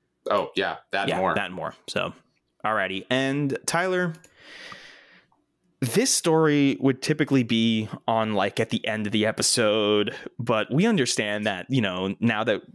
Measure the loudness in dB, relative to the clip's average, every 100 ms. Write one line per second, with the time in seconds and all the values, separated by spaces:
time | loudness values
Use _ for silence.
0 | _ _ -4 -2 -2 -4 -4 -4 -8 -4
1 | -2 0 0 -2 -4 -8 -10 -12 -8 -6
2 | -6 -8 _ _ _ _ -4 -2 -2 -4
3 | -4 -2 0 -2 -2 -4 -4 -2 0 0
4 | -2 -6 -16 _ -20 -20 -18 -18 -20 -20
5 | -20 -20 _ _ _ _ _ -8 -2 2
6 | 2 2 4 4 4 4 4 4 2 0
7 | 0 -2 2 2 4 2 4 2 -2 -6
8 | -2 0 0 0 0 -2 -2 -2 -4 -4
9 | -2 0 0 0 0 2 2 2 4 2
10 | 0 -4 -14 -8 -2 0 0 2 2 2
11 | 0 -2 -2 -2 -2 -4 -2 0 0 -2
12 | -4 0 0 2 0 0 -2